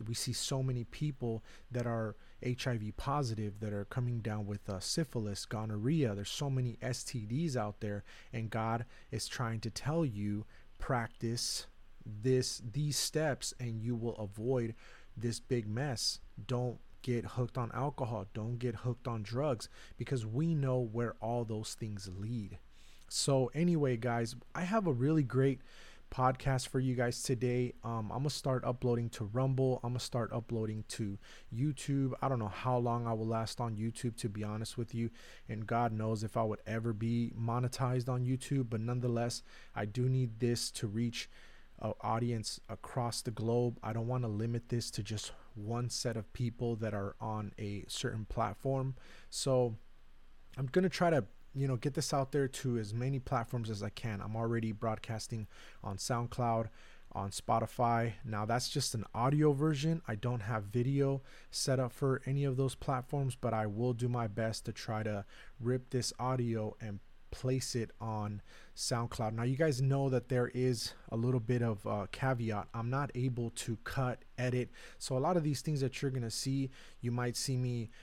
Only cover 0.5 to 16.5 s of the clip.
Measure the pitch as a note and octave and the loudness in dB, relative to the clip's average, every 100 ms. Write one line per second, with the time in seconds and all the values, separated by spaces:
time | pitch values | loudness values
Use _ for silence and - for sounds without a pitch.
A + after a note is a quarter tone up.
0.5 | C3+ C3 B2 A#2 - D3+ C#3 A#2+ A2+ - | 0 0 0 -4 -2 -2 0 -2 -2 -6
1.5 | - - A#2+ A#2+ A#2 A2 - - - B2 | -16 -6 -2 0 0 -2 -4 -14 -6 -2
2.5 | B2 C3+ A#2 G#2+ - - C#3+ B2+ A2 G#2 | 0 0 0 -2 -4 0 0 2 0 -2
3.5 | G#2 G#2+ G#2 G#2 - A#2+ A#2 A2 G#2+ G#2 | -2 -2 -2 -2 0 0 0 0 -2 -2
4.5 | G#2 - F#2+ - - - B2 G#2 G2 - | -4 -2 -4 -2 0 0 0 -2 -4 -4
5.5 | A2+ A2 G#2 A#2 D#3+ B2 G2+ G2 - C#3+ | -4 -2 0 2 4 4 2 -4 -2 0
6.5 | C3 B2 A2+ B2 A#2+ - B2 G#2 B2+ E3+ | 2 0 -2 -4 -4 -4 -4 -2 0 2
7.5 | B2 G#2+ - G#2+ G#2 - - - A2+ A2+ | 0 -2 -2 -4 -4 -6 -16 -8 -6 -2
8.5 | A2+ A2+ A#2 A#2 - - A2 - - A#2 | 0 2 0 -2 -10 -8 -6 -4 -2 -2
9.5 | A2+ A2 - C3+ E3 D3+ G2+ G#2 G#2 - | 0 -4 -4 0 2 2 0 0 0 -4
10.5 | - - - - B2 A2+ - A#2 A#2+ - | -12 -18 -8 0 0 0 -4 -2 0 -2
11.5 | - - - - - - G#2 B2 B2+ - | -4 -6 -16 -18 -14 -12 -2 4 4 4
12.5 | - A#2+ C#3+ D3+ C3 - D3+ D#3 B2 - | -2 -4 0 0 2 0 2 2 0 -2
13.5 | - A#2+ A2 A2 A#2 A#2 A2 G#2 G#2 A#2 | -4 -4 -2 0 0 0 -2 -6 -2 2
14.5 | C3 A#2 A2+ - - - - A#2 G#2+ - | 2 2 -4 -12 -18 -14 -4 -2 -2 0
15.5 | B2 G#2+ A2 D3 A2+ - - - - G#2 | 0 0 -2 0 0 -2 -2 -8 -12 -2